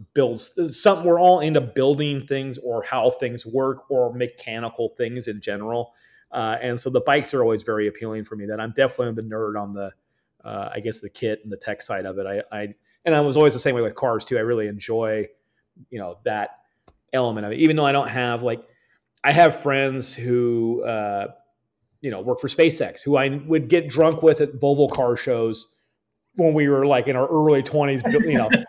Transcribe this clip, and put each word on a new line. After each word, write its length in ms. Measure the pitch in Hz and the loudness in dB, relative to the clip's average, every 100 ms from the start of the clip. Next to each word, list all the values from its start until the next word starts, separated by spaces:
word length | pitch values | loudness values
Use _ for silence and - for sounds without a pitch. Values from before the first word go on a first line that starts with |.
| 104 | -4
build 220 | - 160 175 | 0 0 -2
s-, 440 | - - 165 - | -8 -4 -4 2
something. 260 | 208 185 175 | 2 2 2
We're 140 | 170 | 6
all 200 | 180 180 | 6 6
into 220 | 151 156 | 4 0
building 640 | 120 135 135 143 147 139 135 | 0 0 2 2 0 -4 -4
things 320 | 135 135 123 | -6 -6 -10
or 240 | 123 117 | -6 -6
how 260 | - 131 117 | -4 0 0
things 360 | 123 127 120 113 | 0 -6 -6 -4
work 440 | 123 131 131 _ | -2 -2 -4 _
or 240 | 131 120 | 0 0
mechanical 760 | 123 120 - - 113 113 - 113 | -2 -6 -6 -10 -8 -8 -4 -6
things 380 | - 117 123 117 | -4 -6 -4 -10
in 140 | 104 | -10
general. 520 | 101 101 110 117 120 _ _ _ _ | -8 -8 -6 -6 -6 _ _ _ _
Uh, 260 | 127 110 117 | -6 -4 -4
and 180 | 123 120 | -4 -6
so 100 | 135 | -2
the 120 | 127 | 0
bikes 320 | 143 143 - | 2 0 0
are 80 | 135 | 0
always 220 | 117 110 | 2 0
very 240 | 110 107 104 | -2 -2 -2
appealing 380 | - 113 110 107 | -4 -10 -10 -10
for 100 | 107 | -12
me. 100 | 101 | -10
That 140 | 107 | -8
I'm 120 | 113 | -6
definitely 500 | 113 135 127 120 113 | 0 0 0 -6 -4
the 60 | 113 | -8
nerd 320 | 107 107 104 | -6 -6 -6
on 140 | 101 | -8
the, 180 | 101 98 - _ _ _ _ | -8 -10 -12 _ _ _ _
uh, 260 | 110 104 104 | -12 -10 -10
I 60 | - | -8
guess, 200 | 110 104 | -10 -10
the 100 | 104 | -14
kit 320 | - 113 107 | -8 -6 -6
and 80 | 110 | -8
the 60 | 98 | -12
tech 240 | - 101 | -10 -10
side 240 | - 98 95 | -8 -8 -6
of 120 | 95 | -8
it. 80 | 95 | -6
I, 180 | 101 - | -6 -8
I, 220 | 107 104 - _ _ 170 | -10 -10 -12 _ _ 0
and 100 | 151 | 2
I 60 | |
was 160 | 147 135 | 2 4
always 160 | 151 | 4
the 60 | 135 | 4
same 160 | 147 123 | -2 0
way 60 | |
with 140 | 110 110 | -2 -2
cars 300 | 131 113 - | -2 -2 -2
too. 120 | 120 | -2
I 40 | |
really 260 | 113 120 107 | 0 -2 -2
enjoy, 600 | 104 - 113 113 110 101 _ _ _ _ _ - | -8 -4 -2 -2 -2 -4 _ _ _ _ _ -18
you 80 | 120 | -12
know, 200 | 92 90 - | -12 -8 -6
that 340 | 107 101 - _ _ _ _ _ | -4 -6 -8 _ _ _ _ _
element 320 | 131 123 110 104 | -2 0 -2 -6
of 80 | |
it, 60 | 120 | 2
even 160 | 156 156 | 4 4
though 100 | 143 | 2
I 60 | |
don't 180 | 139 123 | 2 0
have, 340 | 127 123 117 | -2 -2 -2
like, 200 | 123 117 - _ _ _ _ _ | -2 -4 -8 _ _ _ _ _
I 80 | 135 | 2
have 240 | 147 165 - | 6 6 6
friends 540 | 143 139 135 131 120 | -2 0 0 -2 -8
who, 720 | - 120 123 120 117 113 117 | -8 0 2 2 0 0 -2
uh, 440 | 117 110 104 101 101 - _ _ _ _ _ _ | -4 -4 -4 -4 -6 -12 _ _ _ _ _ _
you 100 | 139 | -8
know, 100 | 101 | -6
work 180 | 107 120 | -4 -2
for 80 | 139 | -2
SpaceX, 540 | - 165 160 92 - | 4 2 4 -6 -6
who 140 | - 143 | 0 2
I 260 | 139 143 151 | 2 -4 -2
would 200 | 160 127 | -2 2
get 200 | 175 151 | 0 2
drunk 340 | 131 160 160 | 2 2 6
with 200 | 160 156 | 4 4
at 120 | 147 | 0
Volvo 380 | 127 143 143 139 | 0 0 4 2
car 240 | - 123 117 | 2 0 0
shows 580 | - 120 113 110 - _ _ _ _ _ _ - | -2 0 0 -2 -10 _ _ _ _ _ _ 2
when 180 | 165 | 2
we 140 | 156 143 | 4 4
were, 180 | 139 139 | 4 4
like, 220 | 131 123 | 4 2
in 80 | 127 | 0
our 120 | 135 | 2
early 360 | 156 151 143 | 4 6 4
twenties, 400 | 135 151 143 135 120 143 - | 2 0 2 0 2 2 2
you 100 | 123 | 2
know, 140 | 110 - | 2 0